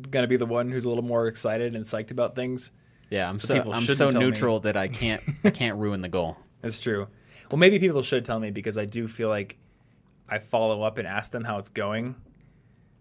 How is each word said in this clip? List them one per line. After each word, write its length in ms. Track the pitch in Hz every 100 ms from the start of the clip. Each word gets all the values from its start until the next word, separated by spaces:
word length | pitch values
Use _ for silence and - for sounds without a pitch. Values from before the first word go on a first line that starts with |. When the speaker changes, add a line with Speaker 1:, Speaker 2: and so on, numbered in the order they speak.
| 135
Speaker 1:
gonna 160 | 135 123
be 100 | 123
the 100 | 117
one 260 | 120 123
who's 140 | 127 120
a 20 |
little 160 | 117
more 240 | 120 117 113
excited 480 | 113 139 113 120 117
and 80 |
psyched 260 | 107 110 110
about 240 | 127 120
things. 380 | 127 127 127 - - _ _ -
Speaker 2:
Yeah, 180 | 101 90
I'm 100 | 101
Speaker 1:
So 100 | -
Speaker 2:
so, 60 |
Speaker 1:
people 180 | 135 107
Speaker 2:
I'm 60 | 117
Speaker 1:
shouldn't 160 | 117 139
Speaker 2:
so 120 | 139
Speaker 1:
tell 100 | 123
me. 60 | 127
Speaker 2:
neutral 320 | 107 120 110
that 160 | 107 101
I 120 | 95
can't, 340 | 110 117 110 -
Speaker 1:
<laughs> 120 | 143
Speaker 2:
I 60 | 208
can't 280 | - 120 104
ruin 220 | 104 98
the 80 | 90
goal. 280 | 90 82 80 - _
Speaker 1:
That's 180 | 117 110
true. 260 | 123 101 98 - - - -
Well, 60 | 147
maybe 200 | 185 202
people 240 | 185 143
should 220 | 123 131
tell 160 | 110 113
me 100 | 107
because 260 | 104 104 107
I 100 | 104
do 200 | 117 113
feel 220 | 110 113
like 300 | 104 98 - _ _ _ _ _ _ -
I 100 | 104
follow 420 | - 117 110 107
up 160 | 107 110
and 80 | 90
ask 240 | 101 -
them 140 | 123
how 140 | 113 104
it's 100 | 98
going. 480 | - 101 110 123 127 - - - _ _ _ _ _